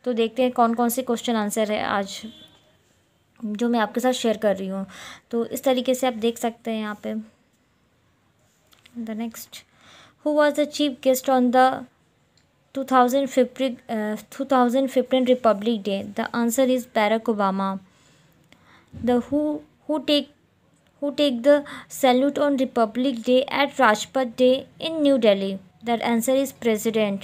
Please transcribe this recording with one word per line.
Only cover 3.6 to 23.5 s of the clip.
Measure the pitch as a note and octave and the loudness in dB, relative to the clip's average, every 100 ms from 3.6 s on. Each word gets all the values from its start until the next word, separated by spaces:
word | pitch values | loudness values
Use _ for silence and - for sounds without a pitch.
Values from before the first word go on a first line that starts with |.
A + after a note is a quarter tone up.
| A#3+ | 0
मैं | A#3 | 2
आपके | G#3+ A#3+ | 0 0
साथ | B3 | 0
शेयर | B3+ A#3 G#3 | 0 0 0
कर | G#3+ F#3+ | 0 -2
रही | F#3+ | -4
हूँ। | F#3+ F#3+ - - - _ | -8 -10 -14 -20 -20 _
तो | A#3 A3+ | -6 -4
इस | - | -4
तरीके | C#4 B3+ B3+ | 0 0 0
से | B3+ C4 | 0 -2
आप | |
देख | A3+ A#3 A#3 | 0 -4 -2
सकते | A#3 A3+ A#3 | -6 -6 -8
हैं | A3 | -6
यहाँ | G#3+ G#3 A3 | -6 -8 -8
पे। | A3 A3 _ _ _ _ _ _ _ _ _ _ _ _ _ _ _ _ A#3+ | -8 -12 _ _ _ _ _ _ _ _ _ _ _ _ _ _ _ _ -12
The | A3 | -10
next, | A3 A#3 A3+ - - _ _ _ - - _ D4+ | -8 -8 -12 -20 -20 _ _ _ -20 -20 _ 0
who | D4+ | 4
was | D4 D4 | 4 2
the | D4 | -2
chief | - D4 B3 | 0 -4 0
guest | C4 B3+ - | 0 0 2
on | B3+ B3 | 2 4
the | B3+ C4 C4+ B3+ _ _ _ _ _ _ _ _ | 4 4 2 -12 _ _ _ _ _ _ _ _
two | C4+ C4 | -8 2
thousand | C4 B3 C4+ C4+ C4 | 4 4 2 0 0
fifteen, | B3 - C4 A#3+ - | 0 0 -4 -4 -8
uh, | A3+ G#3+ G#3+ - | -6 -4 -8 -12
two | - C4+ | -10 0
thousand | C4 B3 B3+ C4+ | 2 4 2 0
fifteen | C4 B3 C4 | 0 0 0
Republic | B3+ B3 A#3 G3+ G#3+ A3+ | 2 2 2 2 -2 -2
Day? | G3 G3 G#3 | -4 -6 -6
The | G3+ A3+ | -8 -6
answer | A#3+ A#3 A#3 B3+ | -2 0 2 2
is | B3+ A#3+ A3+ | 2 -2 0
Barack | G#3 A3+ | 2 0
Obama। | A3+ G#3 G3 F#3+ F#3+ F#3+ _ _ _ _ _ _ _ _ _ - _ - A#3 | 0 0 0 0 -4 -6 _ _ _ _ _ _ _ _ _ -20 _ -6 0
The | B3 | 0
who, | A#3 C#4+ D4+ D4 - _ - | 0 -2 -2 -4 -10 _ -6
who | D4+ | -4
take, | C4 D4 C#4+ _ _ _ _ _ _ _ | 0 0 0 _ _ _ _ _ _ _
who | C#4+ | -6
take | - D4 A#3+ | 0 0 2
the | C4 D4 D4 - - | 4 4 0 -18 -16
salute | - C4 B3 C#4 C#4 | 0 2 4 2 0
on | D4 C#4 | 0 0
Republic | C4 B3 A3 A3+ C4 A#3 | 0 0 -2 0 -4 -2
Day | A3 B3+ | 2 2
at | - | 2